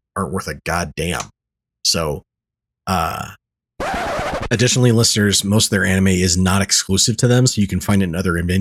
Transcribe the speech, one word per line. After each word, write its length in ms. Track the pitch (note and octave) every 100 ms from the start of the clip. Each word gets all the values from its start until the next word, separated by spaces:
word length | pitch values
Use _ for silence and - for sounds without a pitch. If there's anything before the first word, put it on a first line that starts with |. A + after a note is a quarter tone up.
| _ -
aren't 160 | E2+
worth 160 | F#2 F2
a 100 | D2 -
goddamn. 560 | E2 E2 D2 E2 C2+ - _ _ _ _ _
So, 380 | - - D#2+ C#2+ _ _ _ _ _ _ -
uh, 440 | F#2+ D#2+ - - - _ _ _ - D5+ F5+ F#5 D#5 D5+ - -
additionally, 420 | A2 B2 C3 B2
listeners, 500 | A2+ A2 A2 G#2 F#2+
most 220 | G2 G#2+ -
of 40 |
their 140 | G2+
anime 240 | F#2+ F#2+ F#2+
is 280 | F2+ F#2 F2+
not 240 | F#2 G2
exclusive 560 | G2 - - F#2+ - G#2+
to 100 | B2
them, 180 | B2 B2+
so 140 | -
you 60 | G2
can 140 | F#2
find 220 | - G2+
it 40 | F#2
in 80 |
other, 220 | E2 F#2 E2+
in, 120 | F2 F#2